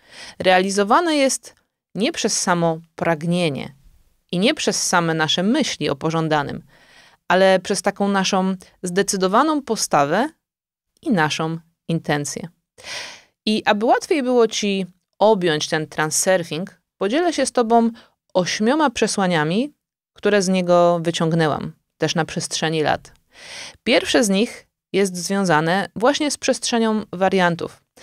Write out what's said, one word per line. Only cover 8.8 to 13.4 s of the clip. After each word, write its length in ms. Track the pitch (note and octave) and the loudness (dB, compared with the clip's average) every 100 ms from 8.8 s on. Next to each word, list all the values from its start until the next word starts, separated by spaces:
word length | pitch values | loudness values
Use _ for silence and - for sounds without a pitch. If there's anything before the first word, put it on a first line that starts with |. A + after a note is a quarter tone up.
zdecydowaną 800 | F#3 F3+ G3 G3 F#3 G#3 D4+ D4+ | -4 -2 -2 0 2 2 2 0
postawę 680 | - G#3+ - D#3 C#3+ F3 C#4+ - _ _ _ _ _ _ | -4 -4 0 2 2 0 -2 -6 _ _ _ _ _ _
i 80 | - | -2
naszą 480 | G#3 D3+ - D#3+ E3 - _ - | 0 0 -2 -4 -6 -10 _ -6
intencję. 600 | E3 - D3 C#3+ - E3 - _ _ - - - - _ _ | -6 -2 -4 -4 -10 -12 -18 _ _ -14 -12 -14 -18 _ _